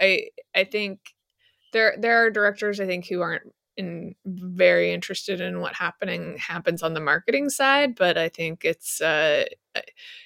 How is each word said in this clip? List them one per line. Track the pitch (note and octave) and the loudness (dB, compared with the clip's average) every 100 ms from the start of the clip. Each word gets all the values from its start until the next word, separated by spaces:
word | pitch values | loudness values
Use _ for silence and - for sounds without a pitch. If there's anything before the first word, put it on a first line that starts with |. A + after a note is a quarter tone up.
I, | F#3+ F#3 - - - - | 4 4 -2 -12 -4 0
I | |
think | G3 G#3 G3+ F#3+ - _ _ _ _ _ _ | 0 -2 -4 -8 -16 _ _ _ _ _ _
there, | A3+ A3 - | 2 2 2
there | A#3 A#3 A3+ | 2 4 4
are | |
directors, | G#3 G#3 G#3 G#3 G3+ | 4 2 2 -2 -2
I | F#3+ | -2
think, | F3+ F3+ | -4 -4
who | F3+ | -4
aren't | E3+ E3 - - _ - | -2 -4 -8 -20 _ -10
in, | F#3 E3+ F3 F#3 F#3+ | -8 -8 -12 -12 -12
very | F3+ F#3 F3+ F3+ F3 F3 | -10 -6 4 4 6 2
interested | F3 F3+ F#3 - F#3 | 0 -6 -8 -6 -4
in | F3+ F3 | -4 -6
what | F3 - | -6 -4
happening, | F3 - F#3+ F3 E3+ - | -6 -4 -6 -6 -8 -10
happens | - E3+ E3+ E3+ | -8 -6 -4 -2
on | E3 | -2
the | D#3+ | -2
marketing | D3 D#3 - C#4 C#4+ | 0 0 2 0 0
side, | - C4+ C#4 C#4+ | 0 2 4 2
but | A#3 F3+ E3+ | 2 2 2
I | E3 | 0
think | - E3 E3 | -2 -6 -2
it's, | D#3+ E3 - - | -2 -2 -4 -2
uh, | D#3+ D#3 D#3 D3 - - _ - | 0 2 4 2 0 -6 _ -10
uh, | - - - - | -10 -14 -20 -20